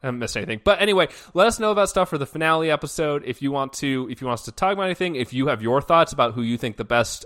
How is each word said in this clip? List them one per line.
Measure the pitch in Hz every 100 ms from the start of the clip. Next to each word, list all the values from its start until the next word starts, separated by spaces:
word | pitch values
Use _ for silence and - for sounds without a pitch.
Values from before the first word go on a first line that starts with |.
I | 135
haven't | 123
missed | 113 113
anything. | - 110
But | - 196
anyway, | 208 196 160 - -
let | 170 214
us | 226
know | 214
about | 208 196
stuff | - 185
for | 156
the | 135
finale | 156 160 160 160
episode | 147 147 - 156 143 120
if | 127
you | 139
want | 139 135
to, | - 143 131 127
if | 127
you | 127
want | 117
us | -
to |
talk | - 190
about | 202
anything, | 190 175 185 147
if | 120
you | 127 135
have | 127
your | 110 131
thoughts | - 165 160
about | 143 120 113
who |
you | 117 117
think | 123 104
the | 104
best, | 120 113 -